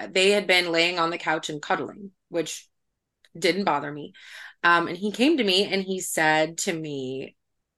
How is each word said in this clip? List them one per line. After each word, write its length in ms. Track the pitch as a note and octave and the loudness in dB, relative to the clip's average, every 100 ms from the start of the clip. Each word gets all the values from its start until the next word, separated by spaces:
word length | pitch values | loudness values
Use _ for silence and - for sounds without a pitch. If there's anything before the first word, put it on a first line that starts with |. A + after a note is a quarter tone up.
| G#2+ | -2
they 200 | F#3+ F#3+ | 2 4
had 160 | G#3 G3 | 4 4
been 260 | F3+ F3 | 2 4
laying 280 | E3 E3+ F3+ | 2 2 2
on 100 | E3 | 0
the 80 | E3+ | 0
couch 320 | E3+ D#3+ - | -2 -2 -2
and 120 | D3+ | -6
cuddling, 500 | - D#3 B2+ G#2 G2 - _ | -2 -2 -4 -10 -18 -20 _
which 400 | E3+ D#3 - - _ _ _ _ _ _ E3 | -4 -4 -8 -16 _ _ _ _ _ _ -4
didn't 260 | F3+ F#3 F#3+ | -2 0 0
bother 260 | C#3+ D3 | 0 -2
me. 220 | D3 D3 - - - - - | -10 -14 -18 -20 -20 -20 0
Um, 240 | F3 E3+ D#3+ | 4 4 2
and 80 | F3 | -4
he 160 | G#3 | -6
came 260 | G3+ C4+ D#4 | 2 2 4
to 60 | |
me 220 | G3+ F#3 G3+ | 2 2 2
and 160 | G3 | -2
he 180 | F#3+ F#3 | -2 -6
said 600 | - - D#3 D#3 D#3+ E3 | -4 0 2 2 0 -2
to 140 | G3 | -4
me, 640 | E3 D#3 C#3 C3 C3+ C#3 - _ _ _ | -4 -6 -6 -6 -8 -12 -18 _ _ _